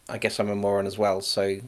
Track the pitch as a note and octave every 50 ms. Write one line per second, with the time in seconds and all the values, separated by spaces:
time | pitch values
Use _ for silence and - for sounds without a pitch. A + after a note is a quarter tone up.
0 | _ - A2+ A2 - G#2+ - - G#2+ G#2 G2+ G2+ G2+ G2+ G2+ G2+ G2 F#2+ F#2+ G#2+
1 | G#2+ G2+ F#2+ F#2+ G2 - - G#2 G2 G2 G2 G2 A#2